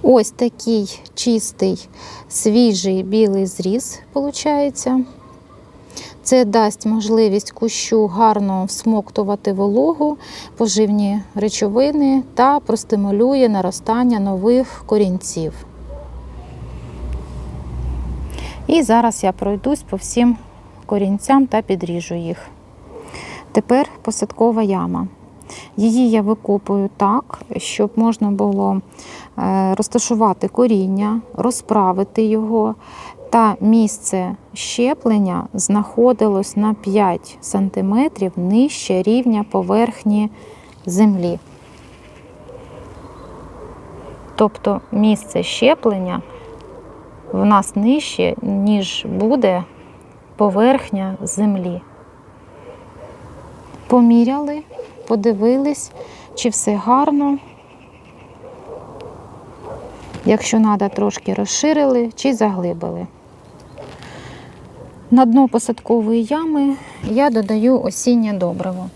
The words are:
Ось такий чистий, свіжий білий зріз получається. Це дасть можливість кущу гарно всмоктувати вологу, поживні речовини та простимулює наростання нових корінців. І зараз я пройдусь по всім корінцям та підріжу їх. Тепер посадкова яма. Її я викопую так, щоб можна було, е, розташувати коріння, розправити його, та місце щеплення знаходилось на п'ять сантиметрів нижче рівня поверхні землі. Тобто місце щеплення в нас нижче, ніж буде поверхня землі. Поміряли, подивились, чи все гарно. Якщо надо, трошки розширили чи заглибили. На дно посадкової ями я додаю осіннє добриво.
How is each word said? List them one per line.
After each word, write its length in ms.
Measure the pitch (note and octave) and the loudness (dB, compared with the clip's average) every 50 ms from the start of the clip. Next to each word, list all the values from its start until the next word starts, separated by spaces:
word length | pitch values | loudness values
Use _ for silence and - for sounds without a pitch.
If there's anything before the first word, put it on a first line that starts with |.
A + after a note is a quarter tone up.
Ось 280 | - B3+ B3+ A#3+ G#3+ - | 6 6 6 6 6 2
такий 680 | - - B3 A#3 A#3 - - A3+ A#3 G#3+ G3+ G3 - - - - _ | -2 -2 -2 -2 -2 -4 -4 -2 0 0 -2 -4 -10 -16 -20 -16 _
чистий, 720 | - - A#3+ A#3 A3 G#3+ - - - G3 F#3+ F#3 F3+ - - - - - - - - - - | -4 0 0 0 0 -2 -4 -4 -2 0 0 0 -4 -8 -18 -20 -20 -20 -20 -18 -20 -18 -8
свіжий 760 | - - - A3 G#3 A#3+ B3 A#3 G3+ F3+ F3+ F#3+ F#3+ F#3 | -6 -2 0 2 4 6 6 4 4 2 0 0 0 0
білий 440 | F#3 F#3+ G3 A3 A3 G3+ G3 G3 G3 | -2 0 2 2 4 4 2 0 -2
зріз 540 | F#3 F#3 - F3 F#3 G3+ B3 - - - - - - | -2 -4 -4 -2 -2 -2 -2 -4 -6 -12 -14 -18 -8
получається. 920 | - C#4+ C#4 C#4+ C#4+ - - D4+ D4 C#4+ C#4+ C#4+ C4+ - - B3+ B3+ C4 B3+ B3+ - - - - - - - - - - - - - - - - - - - - - - | -6 -4 -4 -4 -6 -4 -2 0 0 2 0 -2 -2 -4 -4 -2 0 0 -2 -4 -10 -20 -20 -20 -20 -20 -20 -20 -20 -20 -20 -20 -20 -20 -20 -18 -18 -16 -16 -16 -20 -10
Це 220 | - - B3+ B3+ B3 | 0 2 4 4 4
дасть 420 | G3+ G3+ A3+ A3 A#3+ A3+ - - | 4 4 4 4 2 0 -2 -2
можливість 640 | G#3+ A3 A3 G3+ G#3+ A3+ A3+ A3+ G#3 F#3+ G#3 - - | -2 -2 0 0 2 2 4 4 4 2 0 -2 -4
кущу 560 | - - - A3+ - - - - A3+ A3 G#3+ | -8 -4 -4 -4 -4 -4 -4 0 2 2 2
гарно 580 | G3+ E3+ G3+ A#3 A3 G#3+ G#3 G3+ G3 F#3+ F#3+ F#3 | 2 2 4 4 4 4 2 0 -2 -2 -2 -4
всмоктувати 880 | F#3+ - - - A3+ A3+ G#3+ G3+ - - - G#3 G3 G3+ G3+ - G3+ | -4 -6 -2 0 0 0 0 0 -2 -4 -4 -2 -2 -2 -2 -2 -4
вологу, 680 | G3 F#3+ G3 G3+ G3+ A#3+ C#4 D#4+ E4 D4+ D4 D4+ D4 D4 - - - - - - - | -2 0 0 2 2 2 2 2 2 0 0 -2 -2 -4 -10 -18 -18 -18 -18 -18 -4
поживні 640 | - A#3 A3 F#3 G#3 A3 G3+ G#3 G#3 G#3 G3 G3+ G#3+ G3 - - | -2 -2 0 2 2 2 2 2 2 0 0 -2 -2 -6 -6 -6
речовини 880 | G#3 G3+ G#3+ - - A#3 G3+ G3+ A#3+ C4+ D4 D4 D4+ C#4+ C4+ C4+ C4+ B3+ - - | -4 -2 -2 -2 -2 -2 0 2 2 2 2 2 2 2 4 2 2 0 -2 0
та 260 | - B3 C4+ C#4+ D4 | 4 4 4 4 2
простимулює 880 | - - A3+ A3 - - A3+ G#3 G3+ G3+ G3+ G3+ A#3 B3+ C#4 C4+ B3+ A3+ | 2 -2 -4 -4 -2 -2 -2 0 0 0 2 2 2 2 4 4 2 2
наростання 720 | G#3 G3 F#3 F3+ F3+ - - - A3 A#3+ B3 B3 A#3+ G#3 | 2 0 -2 -2 -4 -4 -4 -2 0 2 2 2 2 2
нових 640 | G3 G3 F#3+ F#3 F#3+ A3+ A#3+ B3+ B3+ B3+ - - - | 0 -2 -2 0 2 4 4 4 2 -2 -8 -16 -4
корінців. 680 | - G#3+ G#3+ G#3 F#3 F3+ F#3 - - - F3 D#3+ D#3 - - - - - - - - - - - - - - - - - - - - - - - - - - - - - - - - - - - - - - - - - - - - - - - - - - - - - - - - - - - - - - - | 0 2 2 2 2 0 -4 -6 -6 -6 -6 -6 -6 -8 -10 -18 -20 -20 -18 -16 -16 -14 -16 -16 -16 -16 -16 -16 -16 -18 -18 -18 -18 -16 -16 -16 -14 -14 -14 -14 -14 -14 -12 -8 -8 -8 -8 -8 -10 -12 -12 -12 -10 -12 -12 -12 -10 -8 -6 -6 -6 -4 -6 -6 -6 -6 -8 -8 -8 -8 -10 -10 -10 -12 -10 -2
І 160 | - D4 E4+ | 2 2 2
зараз 420 | C#4+ G#3 A3+ A#3 A#3+ A#3 G#3+ - - | 4 4 4 4 4 2 0 0 -2
я 80 | F#3+ | -2
пройдусь 500 | F#3+ - G3 G3 G#3 G3 - C4+ D4 C#4 | -2 -2 -4 -4 -4 -2 -2 -2 -4 -4
по 140 | - - - | -4 -8 -8
всім 400 | F#3+ - - - A#3+ A#3+ A#3+ A#3 A3 - - - - - - - - - | -8 -8 -4 0 2 2 2 2 0 -6 -20 -20 -20 -20 -20 -20 -20 -8
корінцям 600 | - G#3+ G3+ G3 F#3+ G3+ G3+ - - C4+ C#4 C4+ | -4 -2 -2 0 0 -2 -4 0 2 4 4 4
та 160 | B3+ - G#3+ | 2 0 -2
підріжу 520 | A3 - G3 F3 - E3+ E3+ F3 E3+ - F3 | 0 -2 -4 -4 -2 -6 -6 -6 -6 -6 -8
їх. 240 | E3+ E3+ E3 F3 - - - - - - - - - - - - - - - - - - - - - - - | -6 -6 -6 -8 -10 -12 -20 -20 -20 -20 -20 -20 -20 -20 -20 -20 -18 -18 -16 -18 -16 -16 -16 -16 -18 -18 -2
Тепер 360 | - A3+ - - A#3+ C4 C#4+ - - - | -2 -2 2 2 2 2 2 -2 -6 -8
посадкова 600 | - A#3 A3 - G#3 G#3 - - A3+ A#3 A3+ A3+ | -8 -6 -4 -4 -6 -8 0 2 2 2 2 2
яма. 460 | A3 G3 G3 F3+ E3+ F3 F3+ E3+ F#3 F#3+ - - - - - - - - - - - - - | 0 0 0 -2 -2 -4 -4 -4 -4 -6 -10 -16 -20 -20 -20 -20 -20 -20 -20 -20 -20 -12 -4
Її 340 | - G#3 A3+ A3 B3 B3+ A#3 | 0 0 2 4 4 4 4
я 120 | A3 A3 | 4 2
викопую 680 | G3+ G3+ A3 A3 - - G3+ G3+ - - G3+ G3+ G3 G3+ - | 2 0 -2 -2 0 -2 -2 0 0 -2 -2 0 -2 -4 -2
так, 460 | - G3+ G3 G#3+ C4 D4 - - - - - A3+ | 0 0 2 2 0 -2 -6 -16 -16 -12 -10 -10
щоб 340 | - - - - - G#3 G#3 - | -8 -8 -8 -2 -2 -2 0 0
можна 340 | A3+ A3+ A3+ A3+ - G#3+ G3+ | 0 0 0 2 0 0 -2
було, 500 | G3+ G3 G#3 G#3 G3 G3 G3+ G3 G3 F#3+ F#3+ - - - - - - - - - _ - | 0 0 0 0 0 0 0 0 0 -2 -4 -8 -20 -20 -20 -20 -20 -20 -20 -16 _ -4
е, 360 | - F#3+ F#3+ F#3+ F#3+ F#3+ F#3+ | -2 0 0 2 2 0 0
розташувати 760 | - G#3+ - - A#3+ - - A#3+ G#3+ A3+ G#3 F#3 - - F#3+ | 0 -2 0 0 -2 0 0 0 2 2 2 2 0 -4 -4
коріння, 720 | - - B3 A#3+ A3 G3 F#3+ F#3 F#3+ G3 G#3 G#3 A3 A#3 A3 - - | 2 2 2 4 4 2 2 0 0 -2 0 -2 -2 -4 -6 -8 -8
розправити 880 | - F#3 A#3+ A#3+ - - - A3 G#3+ G3 F#3 F3+ F#3+ G3+ G3+ - - A3 | -2 -2 -2 -2 -2 -4 0 2 2 4 2 2 0 -2 -2 0 0 0
його, 500 | G#3+ G#3+ A3 A3 G#3+ A3+ A3+ G#3+ A3 A3 - - - - - - - - - - - | 2 2 0 0 0 0 0 0 0 -2 -6 -14 -20 -20 -18 -18 -20 -20 -18 -6 0
та 260 | - A#3 A3+ G#3+ G3 - | 2 4 4 4 2 2
місце 760 | F#3+ G#3+ A3+ A3+ A3 G#3 - - - - - F#3+ F#3 F3+ G3 - - - - | 2 4 4 6 4 2 -2 -6 -6 -4 -4 -2 -2 -4 -8 -10 -14 -18 -14
щеплення 920 | - - - - - A#3+ B3+ D#4 - - A#3+ A3 G#3 G3+ F#3 F3 F3 - - - | -12 -10 -8 -2 0 0 0 0 0 0 0 2 2 2 0 -2 -4 -6 -6 -6
знаходилось 1040 | G3 F#3+ - G3+ G#3 G#3 - - - A#3 B3 B3+ G#3 G#3+ G#3+ G3+ F#3+ G3 - - | -6 -2 0 0 0 0 -2 0 4 4 4 4 4 2 2 2 0 -2 -2 -2
на 180 | G#3 G#3 G#3+ G#3 | -2 0 0 -2
п'ять 640 | G#3 - G3+ F#3+ G#3+ G3+ F#3 F3 F3 - - - - | -2 -4 0 2 2 2 2 0 -2 -8 -14 -20 -16
сантиметрів 920 | - - - G3 G3 F#3+ - F#3+ F#3+ F#3+ G#3 A#3 C#4 D#4+ - - G3 F#3 F3 | -12 -4 -2 -2 -2 -2 -2 -2 -2 0 2 2 0 0 -2 -4 -4 -4 -2
нижче 680 | - F3 F3+ G3+ A3+ C4 D4 - - - - F#3+ F#3 | -4 -2 2 4 4 4 2 0 -6 -4 0 0 0
рівня 420 | F#3 G#3 A3+ B3+ B3 B3 A3 G#3 G3 - | 2 2 2 2 2 2 2 0 -2 0
поверхні 800 | - G3 F#3 F3 G3 G#3+ A#3 A#3+ A3+ - - G#3+ G#3 G#3 G#3+ G#3+ - - - - - - - - - - - | -2 -2 0 2 2 2 2 0 -2 -4 -2 0 2 2 0 -2 -4 -10 -20 -20 -20 -20 -20 -20 -20 -14 -8
землі. 520 | F#3 F3 F#3 A3 G#3+ G3 F#3 F3 F3 E3+ F3 - - - - - - - - - - - - - - - - - - - - - - - - - - - - - - - - - - - - - - - E2+ - - - - - - - - - - - - - - - - - - - | -4 2 4 4 4 4 2 -2 -4 -4 -6 -10 -18 -20 -20 -20 -20 -20 -20 -20 -20 -20 -20 -20 -20 -20 -20 -20 -20 -20 -20 -20 -20 -20 -20 -20 -20 -20 -20 -20 -20 -20 -20 -20 -20 -20 -20 -20 -20 -18 -18 -20 -18 -18 -18 -18 -18 -18 -20 -20 -18 -18 -18 -16 -18 -18 -18 -18 -16 0
Тобто 440 | - G#3+ G#3 - - - G3+ G3+ - - - | 0 0 0 0 -2 -4 -2 -2 -2 -6 -6
місце 500 | - G#3 G#3+ G#3+ G#3+ G#3 G#3+ - - - | -2 2 2 2 2 0 -4 -6 -6 -4
щеплення 800 | F3+ - - - A#3 C4 D#4+ D#4+ - A#3 G#3 F#3+ F#3 F3+ F3+ F3+ E3+ - - - - - - - - - - - - - - - - - - - - - | -4 -4 -4 2 2 2 2 4 0 -2 0 0 -4 -4 -6 -6 -8 -10 -18 -18 -18 -18 -18 -18 -18 -18 -20 -20 -20 -20 -20 -20 -20 -20 -20 -20 -12 -6
в 120 | - F#3 G3 | -2 0 2
нас 320 | G#3 G#3 G3 G3 - - | 4 4 4 2 0 -4
нижче, 580 | G3+ G#3 A#3 C4+ D4+ D4 - - - F3+ E3+ - - | 0 2 2 2 2 0 -4 -2 -2 0 0 0 -2
ніж 640 | - G3+ G3 G3 G3 G#3 G#3+ G3+ F#3+ F3 - - - G#3+ | -4 -4 -2 0 2 2 2 2 0 -2 -6 -8 -6 -4
буде 560 | - F#3 G3+ A3+ C#4 C#4 A3+ G3 F#3 F3 F3+ - - - - - - - - - - - - - - | -2 0 2 2 2 4 2 2 2 0 -4 -6 -14 -20 -20 -20 -20 -20 -20 -20 -20 -20 -20 -20 -2
поверхня 800 | - G#3 G#3 F#3 G3 A3 B3+ C4+ C4 - - G#3 G3 F#3+ F#3+ F#3+ F#3+ | 0 2 2 4 4 4 4 4 2 0 -4 -6 -4 -4 -6 -8 -8
землі. 580 | - F#3 - G3+ G#3 G#3 G3+ F#3+ F3 F3+ F3 F3+ - - - - - - - - - - - - - - - - - - - - - - - - - - - - - - - - - - - - - - - - - | -8 -6 -2 0 0 0 0 0 -4 -6 -8 -8 -12 -16 -20 -20 -20 -20 -20 -20 -20 -20 -20 -20 -20 -20 -20 -20 -20 -20 -20 -20 -20 -20 -20 -20 -20 -20 -20 -20 -20 -20 -20 -20 -20 -20 -20 -20 -20 -20 -20 -20 -2
Поміряли, 760 | - B3 B3 A#3+ A#3 A#3 A#3 A#3 A#3+ C4+ C#4+ D4 D4 D4 D4+ D4+ - - - - - - - - - | 2 4 6 6 6 6 6 4 4 0 -2 -4 -6 -6 -8 -10 -14 -16 -16 -16 -16 -18 -20 -6 -4
подивились, 840 | A3+ G#3+ G3 A#3 A3 G3 G#3+ A#3 B3+ C4+ C#4 D4 C#4+ - - - - - - - - - - - - | -4 0 0 0 0 2 2 2 2 2 0 -2 -4 -4 -8 -16 -16 -18 -18 -18 -18 -20 -20 -16 -12
чи 140 | - - A#3+ | -4 -4 -2
все 280 | G#3+ - - G#3+ G#3 | -2 -2 -2 -2 -2
гарно. 640 | G3+ F3+ A3 B3 C4+ D4 D4+ D4 C#4+ C#4+ C#4 C#4+ C#4 - - - - - - - - - - - - - - - - - - - - - - - - - - - - - - - - - - - - - - - - - - - - - - - - - - - - - - - - - | -2 0 2 2 4 4 2 2 2 0 0 -2 -2 -6 -14 -20 -20 -20 -20 -20 -20 -20 -20 -20 -20 -20 -20 -20 -20 -20 -20 -20 -20 -20 -20 -20 -20 -18 -18 -16 -16 -16 -18 -16 -16 -16 -16 -16 -18 -20 -20 -20 -20 -20 -20 -20 -18 -16 -14 -14 -14 -14 -16 -18 -18 -18 -16 -16 -2 2
Якщо 360 | G3 G#3 G#3+ - - - A3 | 2 2 2 2 0 2 4
надо, 280 | A3 G#3+ G#3 F#3+ G3+ G3 | 4 4 2 0 0 -2
трошки 460 | G3 - G#3 G3+ - - - - F#3+ | -2 -2 -2 -2 -2 -4 -6 -4 -2
розширили 760 | G#3 G3+ G3+ - - - D4+ D#4 D4+ C#4+ C4+ B3+ B3 A#3+ A3+ - | -2 -2 -4 -2 0 2 2 2 4 4 2 2 2 0 -2 -6
чи 200 | - - C#4 C4+ | -2 -2 -2 2
заглибили. 720 | G#3+ A3+ G#3 G3 F3+ F3 F3 F3 E3+ E3+ E3+ E3+ E3+ F3+ - - - - - - - - - - - - - - - - - - - - - - - - - - - - - - - - - - - - - - - - - | 2 0 0 0 -2 -4 -4 -4 -4 -8 -8 -8 -8 -10 -12 -16 -20 -20 -20 -20 -20 -20 -20 -20 -20 -20 -20 -20 -20 -20 -20 -18 -20 -20 -18 -18 -18 -18 -18 -18 -18 -20 -20 -20 -20 -20 -20 -20 -20 -20 -20 -20 -20 -2 2
На 140 | A#3 B3+ C4 | 4 4 6
дно 240 | A#3 A3+ C4+ C4+ B3 | 6 6 4 4 4
посадкової 760 | - A3+ - - A#3 - - - A3+ A#3 G#3+ G#3+ A3+ A#3 A3+ | 2 -2 -2 -2 -6 -6 -2 0 0 0 2 0 0 0 0
ями 520 | G#3+ C#4+ D#4 E4 D#4+ D#4 C#4+ C#4 C#4 C4+ C4+ - - - - - | 0 -2 -2 -2 0 0 2 2 0 0 -2 -8 -18 -16 -10 -6
я 260 | G3+ G#3+ B3 C#4 D4 | -2 0 2 2 2
додаю 520 | A#3 A3 G#3 G3 A3 G#3+ G#3+ B3 C4 - | 2 0 0 0 0 2 4 4 4 2
осіннє 500 | - - G3 - - B3 B3 A#3 A3 G#3+ | 0 -2 -4 -2 0 2 2 2 2 0
добриво. 580 | G#3 F#3+ F3+ F3 F3 F#3 F3+ F#3 F#3 F#3 F3+ F#3 - | -2 -2 -2 -2 -2 -4 -4 -6 -6 -6 -10 -12 -16